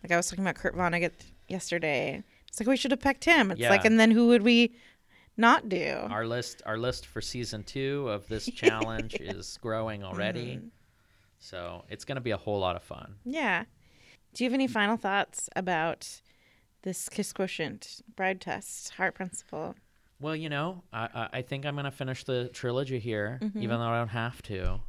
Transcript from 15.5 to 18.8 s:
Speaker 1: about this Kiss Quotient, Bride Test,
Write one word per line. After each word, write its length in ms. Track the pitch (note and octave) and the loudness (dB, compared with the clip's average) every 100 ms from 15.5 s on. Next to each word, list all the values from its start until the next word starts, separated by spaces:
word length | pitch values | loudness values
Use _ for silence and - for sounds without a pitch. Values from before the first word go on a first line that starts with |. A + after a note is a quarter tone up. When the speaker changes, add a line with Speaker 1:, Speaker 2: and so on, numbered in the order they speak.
| - | -4
Speaker 1:
about 640 | F#3 E3+ E3 - - - _ _ _ _ _ _ | -2 0 -2 -4 -10 -16 _ _ _ _ _ _
this 260 | - F3+ - | -8 -8 -8
Kiss 240 | - G3+ | -6 -6
Quotient, 720 | - F#3+ - D#3 G#3 - - - - | -2 -4 -2 -6 -6 -14 -20 -20 -4
Bride 240 | F#3+ F#3+ | -2 -2
Test, 500 | - - - - | -6 -8 -8 -14